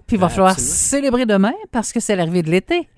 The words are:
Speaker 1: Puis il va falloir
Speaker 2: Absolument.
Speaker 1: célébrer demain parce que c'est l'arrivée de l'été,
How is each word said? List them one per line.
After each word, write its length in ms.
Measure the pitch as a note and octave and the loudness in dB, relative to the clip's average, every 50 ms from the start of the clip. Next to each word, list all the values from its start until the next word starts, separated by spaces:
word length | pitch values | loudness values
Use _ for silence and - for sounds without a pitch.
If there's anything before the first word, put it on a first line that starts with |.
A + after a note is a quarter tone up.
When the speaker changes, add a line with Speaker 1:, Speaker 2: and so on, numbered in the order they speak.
| - | -4
Speaker 1:
Puis 80 | - A#3+ | -2 0
il 60 | F#3+ | 0
va 80 | F3+ E3 | 0 0
falloir 240 | - F#3+ F#3 F#3 | 2 4 4 4
Speaker 2:
Absolument. 220 | F#3 - - - - | 2 0 -2 -4 -2
Speaker 1:
célébrer 500 | - - - C#4 C#4+ C#4 C4 A#3+ B3 B3+ | -2 -2 0 0 0 0 0 0 0 0
demain 280 | G#3+ G3+ F#3+ G3 A3+ E4+ G#4+ G#4+ - | 2 2 2 2 2 0 -4 -10 -6
parce 200 | - A#3 - - | -4 -4 -4 -4
que 60 | - A#3 | -4 -4
c'est 160 | - - G3+ | -2 -2 0
l'arrivée 280 | F#3 E3 D#3+ F3+ F3+ | 0 0 0 0 -2
de 80 | D#3+ D#3 | 0 0
l'été, 380 | F3 F#3+ - - E4+ F4 - _ _ | 0 0 0 0 -4 -4 -4 _ _